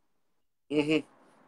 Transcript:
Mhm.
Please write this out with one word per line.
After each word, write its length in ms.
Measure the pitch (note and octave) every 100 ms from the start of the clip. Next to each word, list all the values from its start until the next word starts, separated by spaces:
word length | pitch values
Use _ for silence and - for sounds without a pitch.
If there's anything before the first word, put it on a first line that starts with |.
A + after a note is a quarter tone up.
| _ _ _ _ _ _ -
Mhm. 340 | D3 D3 D#3+ - - - -